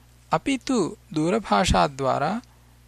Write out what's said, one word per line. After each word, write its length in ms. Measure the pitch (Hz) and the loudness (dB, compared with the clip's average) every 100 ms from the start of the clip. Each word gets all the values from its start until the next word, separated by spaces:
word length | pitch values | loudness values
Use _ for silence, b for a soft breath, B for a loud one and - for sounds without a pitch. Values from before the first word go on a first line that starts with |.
| b _ - | b _ -4
अपि 260 | 160 - 269 - | -4 -2 -4 -2
तु 300 | 240 156 - - | -2 -2 -6 -8
दूरभाषाद्वारा 1300 | 156 165 214 - 202 180 190 160 135 131 127 151 226 - - - - | -2 0 0 0 2 4 2 2 0 -2 0 -2 -4 -10 -20 -20 -20